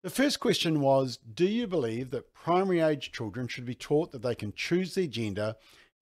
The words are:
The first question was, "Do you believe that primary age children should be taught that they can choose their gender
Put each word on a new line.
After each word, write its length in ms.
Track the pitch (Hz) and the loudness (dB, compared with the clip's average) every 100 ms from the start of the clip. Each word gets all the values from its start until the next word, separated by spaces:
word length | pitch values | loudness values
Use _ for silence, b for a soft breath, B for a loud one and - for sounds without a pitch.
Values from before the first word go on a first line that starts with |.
The 80 | 185 | -6
first 280 | - 277 - | 0 2 2
question 420 | 247 175 175 156 | 0 2 2 2
was, 360 | 135 135 131 117 | 4 4 2 -4
"Do 300 | 117 107 180 | -14 0 0
you 180 | 226 240 | 2 0
believe 460 | 175 117 113 127 | 0 0 -4 -6
that 200 | 123 - | -8 -10
primary 480 | _ - 180 196 175 | _ 2 2 4 4
age 320 | 160 151 - | 4 0 -4
children 360 | - 110 104 123 | -8 -6 -6 -8
should 180 | - 120 | -8 -10
be 80 | |
taught 380 | 123 - 147 165 | -10 0 2 2
that 100 | 131 | -4
they 140 | 120 113 | -4 -4
can 180 | 104 | -6
choose 400 | - - 175 185 | -6 0 2 2
their 140 | - 175 | -2 -2
gender 480 | 113 110 98 107 113 b b b _ | -2 -4 -2 -4 -6 b b b _